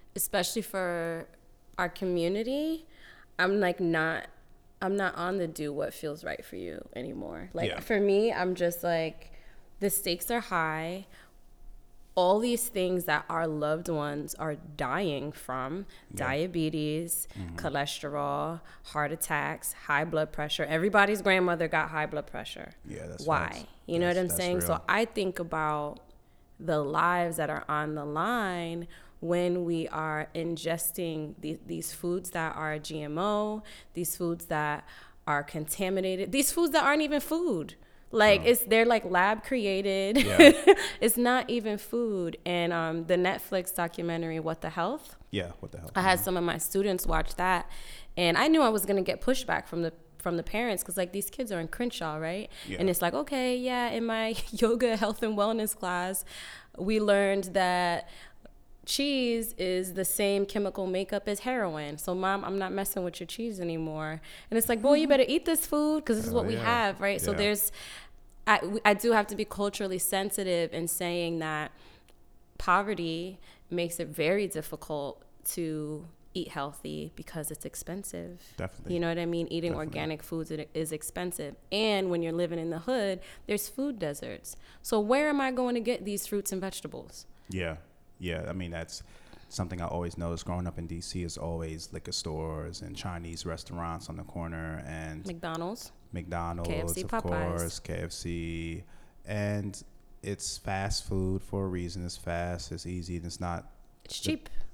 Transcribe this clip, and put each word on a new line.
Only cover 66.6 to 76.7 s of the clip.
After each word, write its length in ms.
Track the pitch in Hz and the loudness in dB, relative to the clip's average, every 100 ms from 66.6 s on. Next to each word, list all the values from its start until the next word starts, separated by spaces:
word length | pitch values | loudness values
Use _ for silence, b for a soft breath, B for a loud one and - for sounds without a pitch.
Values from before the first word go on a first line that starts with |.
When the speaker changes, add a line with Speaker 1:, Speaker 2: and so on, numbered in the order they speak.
| 226 240 208 | 2 2 2
Speaker 1:
have, 140 | 185 | 2
right? 180 | 196 196 | 0 2
So 120 | 185 | 0
Speaker 2:
Yeah. 60 | 202 | 2
Speaker 1:
there's, 340 | 202 208 - B B B B - - - - | 2 2 0 B B B B -20 -20 -4 4
I, 120 | 208 | 4
w-, 240 | 180 208 | 4 4
I 100 | 208 | 4
do 200 | 208 233 | 6 6
have 140 | 220 202 | 4 4
to 100 | 202 | -2
be 80 | 214 | -4
culturally 540 | 190 202 202 196 180 | -2 -2 0 -2 -2
sensitive 720 | - 190 196 - 190 170 165 | 0 0 0 0 2 2 2
in 160 | 165 170 | -2 -2
saying 500 | - 175 175 170 165 | -2 0 0 0 -2
that 320 | 156 151 151 - B B B - - - - - | -2 -2 -4 -10 B B B -20 -20 -20 -18 -4
poverty 800 | - 180 202 180 165 165 180 190 B B - | 4 4 4 -2 -2 -4 -6 -12 B B -6
makes 320 | 175 170 170 | -2 -2 -2
it 80 | 165 | -6
very 380 | 151 156 202 190 | 0 2 2 0
difficult 760 | 156 - 151 - 151 143 - - - - | -4 -6 -10 -6 -4 -4 -8 -18 -10 -6
to 540 | - 160 156 151 151 165 - - | -4 -4 -4 -6 -8 -12 -20 -10
eat 160 | 185 - | -6 -6
healthy 640 | 151 143 | -6 -8